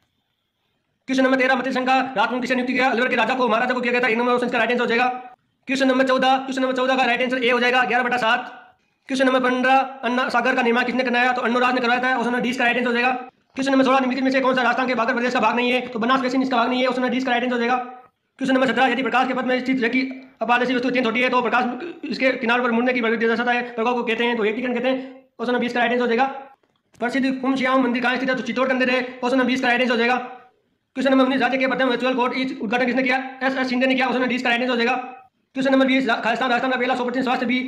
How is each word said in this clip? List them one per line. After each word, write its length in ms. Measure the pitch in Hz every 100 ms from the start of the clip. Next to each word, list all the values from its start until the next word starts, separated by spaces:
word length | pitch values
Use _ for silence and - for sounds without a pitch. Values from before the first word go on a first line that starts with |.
| _ _ _ _ _ _ _ _ _ _ -
क्वेश्चन 180 | 262
नंबर 140 | 262 262
तेरह, 160 | 262
मत्स्य 180 | 254 254
संघ 140 | 254 254
का 140 | 262
राजकुंड 420 | 254 190 233 247
किसे 120 | 247
नियुक्त 180 | 254 254
किया? 180 | 254 254
अलवर 180 | 220 254
के 80 | 247
राजा 180 | 254
को, 140 | 262 240
महाराजा 260 | 220 247
को 60 | 247
किया 120 | 233
गया 80 | 247
था, 80 | 247
एक 100 | 226
नंबर 140 | 247
ऑप्शन 140 | 247 240
इसका 120 | 247
राइट 120 | 220
आंसर 120 | 165
हो 40 | 233
जाएगा। 180 | 233 254 254 - - _ _ -
Question 200 | 262 269
number 180 | 254 262
चौदह, 300 | 262 262 262
Question 260 | 262 254
number 140 | 262 254
चौदह 200 | 254 262
का 80 |
right 180 | 247 240
answer 220 | 247 262
A 60 | 240
हो 100 | 247
जाएगा, 220 | 247 254
ग्यारह 220 | 240 240
बटा 120 | 247 247
सात। 580 | 220 247 - - - _ _ _ -
Question 180 | 262 262
number 140 | 262
पन्द्रह, 360 | 254 254 254 269
अन्ना 520 | 254 - 233 247 262
सागर 260 | 240 240
का 80 | 262
निर्माण 220 | 240 240
किसने 200 | 240 240
कराया? 280 | 254 240 254
तो 100 | 247
अन्नूराज 320 | 233 247 247
ने 60 | 254
करवाया 200 | 233 247
था, 160 | 254 254
ऑप्शन 140 | 226
नंबर 100 | 247
डी 80 | 233
इसका 160 | 254
right 120 | 240 240
आंसर 100 | 247
हो 60 |
जाएगा। 180 | 233 247
क्वेश्चन 640 | 254 - - _ - 269
number 120 | 269
सोलह, 140 | 262 269
निम्नलिखित 260 | 254 269
में 60 | 262
से 100 | 269
कौन 140 | 262
सा 80 | 254
राजस्थान 240 | 240 247 254
के 80 |
बागर 200 | 247 233
प्रदेश 200 | 240 240
का 60 | 247
भाग 160 | 220 233
नहीं 160 | 247
है? 80 | 254
तो 180 | 247 226
बनास 220 | 233 262
बेसिन 220 | 247 269
इसका 140 | 262 247
भाग 120 | 240
नहीं 120 | 254
है, 60 | 254
ऑप्शन 160 | 254
नंबर 100 | 254
डी 40 | 240
इसका 140 | 254
right 140 | 240
आंसर 100 | 247
हो 40 | 247
जाएगा। 180 | 233 247 247 - - _ _ -
Question 160 | 262
number 120 | 262 262
सत्रह, 200 | 233 254
यदि 160 | 240
प्रकाश 260 | 233 240 262
के 60 |
पथ 100 | 254
में 160 | 247 254
स्थित 200 | 254 254
रेखी 200 | 226 254 262 - - -
अपारदर्शी 320 | 220 240 247
वस्तु 140 | 254 262
अत्यंत 180 | 254 226
छोटी 140 | 226
है, 80 | 254
तो 120 | 247
प्रकाश 220 | 220 240 240 254 - -
इसके 260 | - 226 262
किनारों 340 | 262 220 247
पर 60 | 247
मुड़ने 220 | 226 247
की 80 | 254
प्रवृत्ति 260 | 226 226 226
दर्शाता 260 | 220 226
है, 100 | 240 240
प्रभाव 200 | 233 226
को 80 | 240
कहते 220 | 208 226
हैं, 120 | 240 233
तो 80 |
एक 120 | 208 220
टिकट 180 | 247
कहते 140 | 240 254
हैं, 360 | 262 - - - -
ऑप्शन 120 | 233
नंबर 80 | 247
बीस 120 | 240
का 80 | 240
right 120 | 233
आंसर 100 | 247
हो 40 | 240
जाएगा। 180 | 233 269 - - - _ _ _ -
प्रसिद्ध 420 | 233 262 269 262
कुम 160 | 247 269
श्याम 260 | 262 269
मंदिर 200 | 240 247
कहाँ 140 | 240 254
स्थित 120 | 262
है? 60 |
तो 80 | 262
चित्तौड़ 240 | 220 233 262
के 40 |
अंदर 180 | 262 254
है, 300 | 254 247 -
ऑप्शन 120 | 240 269
नंबर 100 | 240
बीस 140 | 254
का 80 | 254
right 120 | 240
आंसर 120 | 254
हो 40 | 247
जाएगा। 200 | 233 247
Question 960 | 247 - - _ _ _ _ - 262
number 140 | 269
उन्नीस, 160 | 254 269
राज्य 180 | 240 262
के 80 | 262
प्रथम 220 | 240 262
virtual 260 | 240 247
court 180 | 262 247
इस 260 | 254 262 -
उद्घाटन 240 | 214 247 254
किसने 160 | 240
किया? 140 | 262 262 - -
एस 140 | 269 262
एस 120 | 254
शिंदे 180 | 247 262
ने 80 |
किया, 120 | 262 254
ऑप्शन 120 | 247
नंबर 100 | 254
बीस 140 | 247
का 60 | 254
right 120 | 233
आंसर 100 | 254
हो 60 | 233
जाएगा। 180 | 233 254 - - - _ _
Question 180 | 262 269
number 140 | 262 262
बीस, 200 | 262 220
रा-, 160 | 226
Khalistan 260 | 220 226 254
Rajasthan 200 | 240 262
का 60 | 254
पहला 180 | 254
सौ 100 | 254
परसेंट 200 | 240 247
स्वास्थ्य 220 | 254 254 247
भी 140 | 254